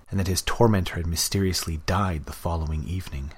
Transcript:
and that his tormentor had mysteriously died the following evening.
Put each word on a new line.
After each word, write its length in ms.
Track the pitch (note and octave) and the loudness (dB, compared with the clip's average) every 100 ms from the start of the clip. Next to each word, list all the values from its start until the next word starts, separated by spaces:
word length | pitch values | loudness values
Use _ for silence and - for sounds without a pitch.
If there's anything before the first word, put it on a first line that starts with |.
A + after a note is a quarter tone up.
| - | -6
and 100 | F#2+ | -2
that 80 | F2+ | 0
his 140 | F2+ | 0
tormentor 540 | - - A#2 G2 E2+ F2+ | 0 4 6 6 2 -2
had 100 | E2 | -2
mysteriously 720 | E2 - G2 F#2+ F2 - D#2 | 0 0 2 2 0 -2 -4
died 480 | - F#2+ F#2+ D#2+ C#2+ | 0 0 2 -2 -6
the 60 | |
following 520 | - F2 E2 D#2 D#2 | -6 -2 -2 0 -2
evening. 480 | C2+ F#2 - C#2 C#2 | -2 -4 -6 -6 -8